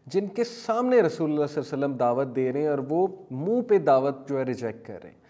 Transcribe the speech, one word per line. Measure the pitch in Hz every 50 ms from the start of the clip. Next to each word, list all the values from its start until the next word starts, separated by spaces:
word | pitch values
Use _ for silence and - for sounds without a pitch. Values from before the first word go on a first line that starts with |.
| -
जिनके | 131 165 196 202 190 196 240 233
सामने | 233 - - - - 220 240 247 254 254 233
रसूलुल्लाह | 180 156 160 - 165 151 151 151 147
सल्लल्लाहु | 143 - 156 131 - 147
अलैहि | 135 143
वसल्लम | 143 135
दावत | 123 123 120 120 131 139
दे | 131 117 131 131 127
रहे | 123 143 151
हैं | 151
और | 143 139
वो | 127 135 156 170 190 185 185 - - -
मुंह | 131 131 156 202 233 247
पे | 240 226 208 190
दावत | 147 151 135 131 135 143 135 135 - -
जो | 139
है | 135 131
रिजेक्ट | 127 123 107 120 113 113 113 -
कर | - 101
रहे | 82 - 85
हैं। | - _ _ _